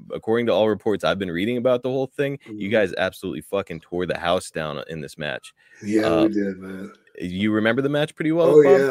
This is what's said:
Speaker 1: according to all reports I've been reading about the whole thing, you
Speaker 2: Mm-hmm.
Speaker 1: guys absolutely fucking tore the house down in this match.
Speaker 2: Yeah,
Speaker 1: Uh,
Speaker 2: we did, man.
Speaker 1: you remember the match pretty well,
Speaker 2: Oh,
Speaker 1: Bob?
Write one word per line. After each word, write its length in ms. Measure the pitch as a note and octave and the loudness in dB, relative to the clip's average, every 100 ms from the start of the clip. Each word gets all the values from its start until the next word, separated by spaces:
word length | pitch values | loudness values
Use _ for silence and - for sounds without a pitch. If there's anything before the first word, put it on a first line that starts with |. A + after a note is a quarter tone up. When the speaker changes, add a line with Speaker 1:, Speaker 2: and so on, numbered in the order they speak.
| - | -14
Speaker 1:
according 340 | D#2 - A#2 A2+ | -8 -2 0 2
to 60 | |
all 160 | F#2 A2 | 2 2
reports 360 | G2+ A2+ G2 | 0 -2 0
I've 160 | E2 F#2 | 0 -2
been 100 | F#2 | -2
reading 260 | E2+ G#2+ B2 | -2 -2 0
about 260 | B2 B2 | 0 0
the 40 | B2+ | -2
whole 200 | C3 C3 | -4 -4
thing, 320 | - C#3 C#3 - | -4 -4 -6 -12
you 60 | G#2+ G2 | -8 -2
Speaker 2:
Mm-hmm. 40 | |
Speaker 1:
guys 200 | A2 F#2+ - | 2 2 0
absolutely 440 | F#2 - F#2+ C2+ | -4 -4 -8 -8
fucking 380 | - G2 - E2 | -6 -4 -4 -10
tore 240 | - F2 | -8 -4
the 140 | F2 D#2 | -4 -2
house 320 | E2+ F#2 - | 0 -2 -2
down 320 | E2+ D#2 C#2+ - | -8 -6 -8 -10
in 120 | D#2+ | -10
this 160 | C#2 - | -10 -8
match. 380 | D2 B1 - _ _ - | -8 -8 -12 _ _ -12
Speaker 2:
Yeah, 220 | G#2 G#2+ E2 | -2 0 2
Speaker 1:
Uh, 160 | - - | 2 2
Speaker 2:
we 80 | |
did, 240 | G2+ G2 F#2 | 0 -4 -6
man. 340 | F#2+ F#2+ G2 - _ - | -12 -14 -16 -20 _ -12
Speaker 1:
you 320 | F2+ F#2 G#2 | -8 -2 0
remember 300 | G#2+ A2 A#2+ | 2 2 2
the 60 | C#3 | 0
match 280 | D3 D#3 - | -2 -4 -4
pretty 160 | D#3 | -2
well, 160 | E3 C#3 | 2 6
Speaker 2:
Oh, 140 | D3+ | 8
Speaker 1:
Bob? 160 | C#3 C3+ C3+ | 8 6 4